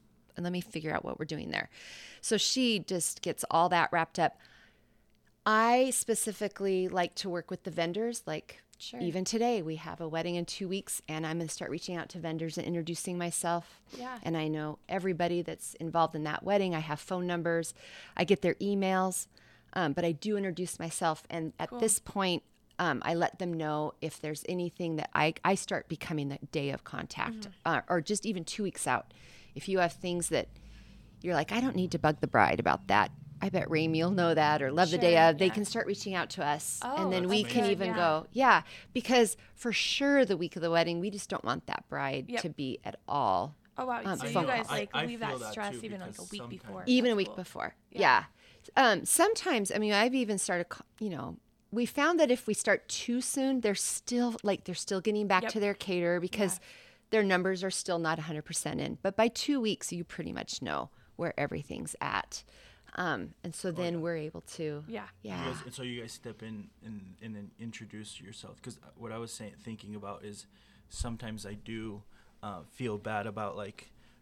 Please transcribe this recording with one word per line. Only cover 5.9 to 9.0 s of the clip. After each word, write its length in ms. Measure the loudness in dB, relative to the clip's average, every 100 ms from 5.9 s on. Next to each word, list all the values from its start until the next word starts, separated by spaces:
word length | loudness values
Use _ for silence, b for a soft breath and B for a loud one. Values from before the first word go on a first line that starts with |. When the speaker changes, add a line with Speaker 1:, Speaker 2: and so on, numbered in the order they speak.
Speaker 1:
specifically 1000 | 2 0 0 -2 -2 -4 -2 0 2 2
like 260 | 0 0 -2
to 120 | -4
work 220 | -4 -6
with 140 | -8
the 60 | -6
vendors, 520 | -2 0 0 -2 -4 -6
like, 360 | -8 -8 -20 _ -18
Speaker 2:
Sure. 220 | -14 -4